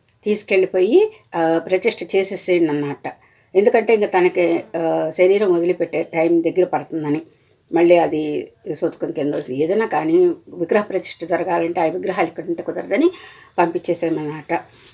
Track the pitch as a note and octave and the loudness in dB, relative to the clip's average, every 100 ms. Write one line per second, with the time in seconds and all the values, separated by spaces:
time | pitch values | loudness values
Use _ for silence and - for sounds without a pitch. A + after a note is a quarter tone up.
0 | _ _ - G#3 - G3 F#3+ F#3 F#3+ D#4 | _ _ -4 -2 0 2 2 2 4 4
1 | G#4+ - _ E3+ D#3+ E3 E3 F#3 A3+ - | 4 -2 _ -2 0 0 0 0 0 -2
2 | F3 F#3+ F#3+ F#3+ - F3+ E3 D3 C#3+ C#3+ | -2 -2 0 -2 0 2 2 0 -4 -6
3 | - - _ _ _ F#3 G#3 A#3+ G#3+ A3 | -10 -14 _ _ _ 2 4 4 4 2
4 | G3+ F#3 F3+ F3+ E3+ E3+ - E3+ E3 D#3+ | 2 2 2 2 0 0 -4 -4 -2 -2
5 | D#3+ D#3+ F#3 G3 G#3 F3 E3+ F3+ E3 D3+ | -2 2 2 4 2 2 0 -2 -4 -4
6 | E3 E3 E3 E3+ E3 D#3+ F3+ D3 C#3 E3 | -4 -2 2 2 0 0 0 -2 -4 -6
7 | D3+ D3 E3 _ _ _ _ E3+ E3+ F3 | -4 -4 -6 _ _ _ _ 2 6 6
8 | D#3 D3+ D#3 D3 G3 _ - D3+ E3 - | 4 0 -4 -6 -8 _ -12 -4 -4 -4
9 | D3+ D3+ D3 D3+ D3 C3 D#3+ G3+ A3 D#3 | -8 -4 -4 -4 -4 -2 -2 0 -2 -2
10 | D#3 E3+ F3+ E3 - F3 E3+ G#3 G#3 F#3+ | 0 2 2 0 -8 -8 -2 0 0 -6
11 | - - E3 E3+ F3 E3+ E3+ F3 D#3+ F3+ | -8 -10 -4 -4 -2 -2 -2 0 -2 -2
12 | F#3+ F3+ E3+ - E3+ E3+ E3+ E3+ - G#3 | -4 -2 -2 -4 -8 -6 -6 -8 -4 0
13 | E4 F#4 - - - - E3+ E3+ - E3 | 0 0 -12 -20 -8 -2 0 -2 -4 -2
14 | E3 D#3 D3+ D#3 D3 E3 - - - | -2 -4 -6 -8 -6 -6 -8 -20 -20